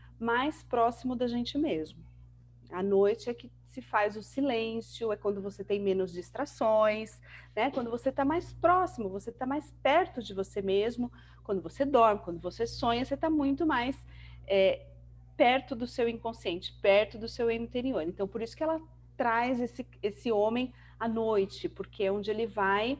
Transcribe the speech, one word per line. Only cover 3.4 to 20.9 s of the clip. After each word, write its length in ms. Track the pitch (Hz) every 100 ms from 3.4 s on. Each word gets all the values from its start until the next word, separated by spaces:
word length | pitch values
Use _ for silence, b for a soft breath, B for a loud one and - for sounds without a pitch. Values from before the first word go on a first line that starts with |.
| 240 - -
se 160 | 254
faz 340 | - 214 208 214
o 60 |
silêncio, 880 | 202 - 277 233 226 226 - - 226
é 40 | 208
quando 240 | 208 202
você 220 | 196 202
tem 160 | 196 202
menos 320 | 196 190 185
distrações, 1080 | 175 - - 294 - 220 220 214 214 220 - b b b 214
né? 140 | 269
Quando 180 | 269 233
você 200 | 240 269
tá 140 | 277 277
mais 260 | 339 -
próximo, 560 | - 330 370 349 - 190
você 220 | 196 233
tá 140 | - 262
mais 260 | 294 - -
perto 380 | 269 320 359 247
de 100 | 202
você 280 | 190 196 208
mesmo, 500 | 196 196 226 233 240 b b b
quando 180 | - 190
você 220 | 170 -
dorme, 380 | 277 254 220 208
quando 160 | 180 170
você 260 | 175 - 233
sonha, 380 | - 240 240
você 140 | 269 277
tá 120 | 320
muito 360 | 311 277 277 320
mais, 300 | 254 247 - - b b b -
é, 380 | 196 190 - - - - - - -
perto 400 | 247 262 - 233
do 100 | 247
seu 200 | - 233
inconsciente, 680 | 226 226 233 190 175 - -
perto 360 | 202 202 208 214
do 100 | 226
seu 240 | - 233
interior. 500 | 226 233 247 262 202
Então, 240 | 233 - 196
por 140 | 220
isso 140 | 185 -
que 80 |
ela 180 | 320 320 - - - -
traz 420 | 240 226 247 240
esse, 260 | 240 - - -
esse 300 | 208 208 247
homem 420 | 208 214 240 254 b b